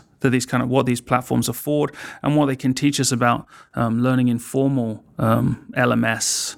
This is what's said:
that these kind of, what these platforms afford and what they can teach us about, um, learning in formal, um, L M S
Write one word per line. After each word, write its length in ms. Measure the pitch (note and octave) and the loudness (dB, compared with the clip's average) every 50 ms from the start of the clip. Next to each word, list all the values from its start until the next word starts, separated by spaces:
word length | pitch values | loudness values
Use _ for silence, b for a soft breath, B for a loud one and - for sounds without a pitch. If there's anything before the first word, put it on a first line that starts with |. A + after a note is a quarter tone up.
| - _ _ _ | -14 _ _ _
that 80 | - C3+ | 0 2
these 160 | A#2+ B2+ B2 | 2 2 0
kind 180 | - - B2+ B2 | 0 0 0 0
of, 60 | B2 | 2
what 160 | B2 C3+ B2+ | 2 2 2
these 160 | B2+ B2 A#2+ | 2 0 -2
platforms 480 | - - B2+ B2 B2+ - B2+ A#2+ A#2 - | 0 0 0 0 0 0 0 0 0 -2
afford 420 | - - - - D3 D3 D3 C#3+ B B B B B B B | -4 -6 -4 -2 -2 0 0 -2 B B B B B B B
and 140 | - D3 D3+ | 0 2 2
what 80 | D3+ | 2
they 100 | C#3 C3+ | 2 0
can 180 | B2+ - C3+ B2+ | 0 0 0 0
teach 280 | - - C#3+ C#3+ - | 2 0 0 2 2
us 100 | C3+ - | 0 0
about, 340 | C3+ A#2 B2 A#2+ A#2 - - B B B B B B | 0 2 2 2 2 0 -4 B B B B B B
um, 280 | - B2 A#2 A2+ A#2 | -2 -2 0 0 0
learning 280 | A#2+ B2+ C3 B2+ B2+ B2 | 2 2 2 2 2 2
in 100 | A#2+ A#2 | 0 0
formal, 640 | A#2+ - - C#3 C3+ C#3 C#3 C3 A#2 A2+ A2 A2 - _ _ - | -4 -4 -2 0 0 2 0 0 -2 -4 -6 -8 -12 _ _ -2
um, 380 | D3 A2+ A2+ A2+ A#2+ C3 A#2+ - - - - | 0 2 2 2 2 0 -2 -4 -8 -6 -2
L 160 | B2+ B2+ A#2+ | 0 0 2
M 140 | A#2+ A#2 A#2 | 2 2 0
S 500 | A2+ A2+ A2+ - - - - - - - | 0 -2 -2 -2 -4 -4 -4 -4 -6 -10